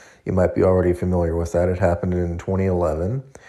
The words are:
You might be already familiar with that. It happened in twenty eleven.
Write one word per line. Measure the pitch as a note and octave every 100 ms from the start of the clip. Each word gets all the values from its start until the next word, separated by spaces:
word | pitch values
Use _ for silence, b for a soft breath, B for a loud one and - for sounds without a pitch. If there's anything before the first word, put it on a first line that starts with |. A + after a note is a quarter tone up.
| B B
You | -
might | F#2 F2
be | -
already | G2 F#2 F2+
familiar | F2 F2+ F2+ E2+
with | E2+ E2+
that. | E2+ F2+
It | F2+
happened | F#2 F2 F#2
in | F2+ F2 E2+
twenty | - F#2+ F#2+
eleven. | F2+ E2 D#2 F#2 C3 - B